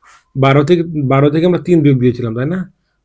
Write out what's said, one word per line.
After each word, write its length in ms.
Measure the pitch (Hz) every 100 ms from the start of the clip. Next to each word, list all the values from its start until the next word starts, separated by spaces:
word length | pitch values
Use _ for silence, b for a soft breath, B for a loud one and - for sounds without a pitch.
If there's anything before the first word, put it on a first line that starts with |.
| b b b 139
বারো 260 | 135 139
থেকে, 200 | 147 175 170 151
বারো 260 | 135 135 143
থেকে 160 | 156 175
আমরা 140 | 170
তিন 220 | 160 170
বিয়োগ 180 | 143 131
দিয়েছিলাম, 360 | 123 120 117 113
তাই 100 | 139
না? 280 | 185 180 _ _ _